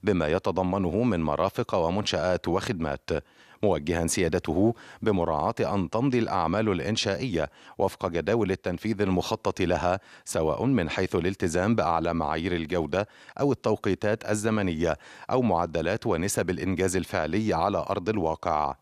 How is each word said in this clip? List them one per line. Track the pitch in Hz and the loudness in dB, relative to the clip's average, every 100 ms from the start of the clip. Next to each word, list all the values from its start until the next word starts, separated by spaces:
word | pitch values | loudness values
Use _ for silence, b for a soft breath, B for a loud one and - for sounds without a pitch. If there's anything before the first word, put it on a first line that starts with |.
بما | 101 92 76 | 2 2 2
يتضمنه | 85 107 87 92 95 92 92 | 2 0 0 0 0 0 2
من | 123 92 | 2 2
مرافق | 78 73 95 - - | 0 2 0 0 -2
ومنشآت | 101 82 95 - 90 85 90 - | 0 2 0 -2 -2 0 0 0
وخدمات، | 87 - 98 78 71 - 78 B B B B | -2 -2 -4 -2 -4 -4 -6 B B B B
موجها | 104 80 73 85 82 | 2 2 0 0 0
سيادته | - 85 90 - 80 107 120 B B | 0 0 0 0 2 2 2 B B
بمراعاة | 110 98 85 76 87 120 | 0 2 2 0 0 0
أن | 87 98 85 | -2 0 -2
تمضي | - 139 123 | 0 2 2
الأعمال | - 92 82 95 110 | 0 0 0 2 0
الإنشائية | 90 73 113 104 98 131 82 73 B B B | 0 0 -2 -2 -2 -2 -2 -2 B B B
وفق | 98 - 95 | -2 0 -4
جداول | 85 78 117 101 | -2 0 0 2
التنفيذ | 95 - 87 107 101 | 0 -4 -4 -4 0
المخطط | 101 92 - 113 101 - | 2 2 0 -2 -2 0
لها، | 110 87 87 95 B B | 0 2 2 -2 B B
سواء | - - 80 76 | -6 -2 0 0
من | 117 127 80 | 2 2 0
حيث | - 95 | -2 0
الالتزام | 92 87 98 92 82 98 | 0 -2 -2 0 2 2
بأعلى | 113 82 82 82 | 2 2 2 0
معايير | 82 76 80 85 | 0 0 -2 -2
الجودة | 87 80 87 78 85 104 B B - | -2 -2 -2 0 -2 -2 B B -2
أو | 143 | 0
التوقيتات | 123 120 107 104 92 104 110 - | 0 0 0 0 0 0 -2 -2
الزمنية | 107 110 107 95 80 82 76 B B B | -2 0 0 0 0 0 0 B B B
أو | 131 | 0
معدلات | 120 85 85 80 80 107 117 | 2 2 2 -2 -2 -2 0
ونسب | 85 95 - 92 | 0 0 0 -2
الإنجاز | 90 90 92 92 90 | -2 -2 0 2 0
الفعلي | 85 98 78 92 107 | -2 -2 0 0 0
على | 82 92 98 76 | 2 2 0 -2
أرض | 98 90 | -2 -2
الواقع. | 107 80 80 90 80 73 67 | 0 0 -2 0 0 0 -4